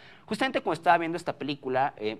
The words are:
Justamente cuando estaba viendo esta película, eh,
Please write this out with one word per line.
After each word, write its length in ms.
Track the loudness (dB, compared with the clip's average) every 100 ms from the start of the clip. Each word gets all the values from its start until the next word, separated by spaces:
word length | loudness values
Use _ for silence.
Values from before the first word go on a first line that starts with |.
| -20 -18 -8
Justamente 360 | -2 0 0
cuando 180 | -2 0
estaba 160 | 4 4
viendo 200 | 4 -4
esta 180 | -6
película, 580 | -6 -4 -4 -2 0 0 -2
eh, 180 | -6 -4